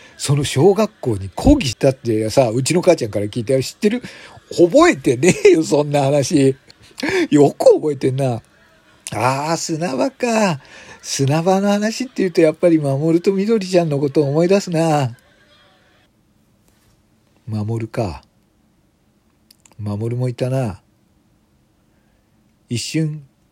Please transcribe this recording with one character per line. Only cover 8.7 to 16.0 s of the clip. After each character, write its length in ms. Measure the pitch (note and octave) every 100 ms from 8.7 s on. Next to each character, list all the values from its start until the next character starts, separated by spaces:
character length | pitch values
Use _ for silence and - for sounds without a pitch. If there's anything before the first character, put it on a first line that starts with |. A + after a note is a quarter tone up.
| _ _ _ -
あ 380 | G#2 B2 C3+ D3+
ー、 60 | E3
砂 400 | - D#3 F3+ B3+
場 120 | C4+
か。 500 | - A#3+ A3 G3 C#3 - - - -
砂 400 | - - C3+ D#3
場 200 | F3 F#3+
の 80 | G3+
話 360 | G3+ G#3+ A3 B3+
っ 20 |
て 60 | -
言 100 | F#3+
う 40 |
と 100 | F3
や 100 | D#3
っ 40 | D#3+
ぱ 120 | F3
り 120 | D#3+
守 420 | C#3 C3+ D#3+ E3+
と 100 | G3
み 140 | F#3+ G#3
ど 120 | A3+
り 80 | F#3
ち 140 | F3+
ゃ 60 | E3
ん 40 |
の 80 | C#3
こ 100 | C#3+
と 140 | D#3
を 60 | C#3
思 140 | D3+
い 60 | F3
出 100 | G3
す 120 | F#3+
な。 440 | D#3+ E3 D3 B2+ A#2 _ _ _ _ _ _ _ _